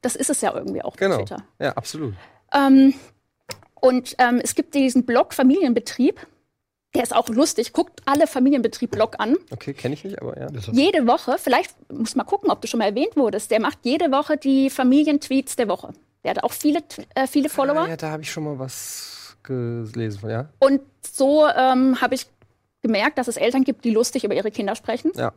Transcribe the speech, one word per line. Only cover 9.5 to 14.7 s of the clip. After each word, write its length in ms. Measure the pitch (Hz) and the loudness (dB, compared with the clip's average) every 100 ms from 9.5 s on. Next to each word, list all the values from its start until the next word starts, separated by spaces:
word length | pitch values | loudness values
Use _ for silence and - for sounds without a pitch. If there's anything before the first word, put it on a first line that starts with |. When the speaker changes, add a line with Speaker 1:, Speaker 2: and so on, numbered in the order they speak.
Speaker 2:
Okay, 220 | 117 - | -12 -10
kenn 180 | 139 123 | -6 -6
ich 120 | 147 | -6
nicht, 160 | 190 202 | -10 -10
aber 180 | 123 - | -10 -10
ja. 80 | 135 | -10
Speaker 3:
Das 200 | 139 101 | -10 -2
ist 80 | 233 | 2
Speaker 1:
Jede 300 | 311 359 240 | 4 4 2
Woche, 300 | 269 - 269 | 2 0 -4
vielleicht, 360 | - 254 359 - _ | 0 0 -2 -10 _
muss 220 | - 226 262 | -8 -4 -4
mal 80 | |
gucken, 260 | - 403 403 | -2 -2 0
ob 100 | - | -2
du 60 | - | -2
schon 100 | 240 | -2
mal 80 | 208 | -2
erwähnt 300 | 208 349 311 | 0 -2 0
wurdest, 340 | 240 196 - | 0 0 -2
der 100 | 254 | 0
macht 180 | 226 - | 0 -4
jede 280 | 240 294 339 | -2 0 2
Woche 260 | 269 294 302 | 0 0 -2
die 340 | 269 269 269 | 2 2 2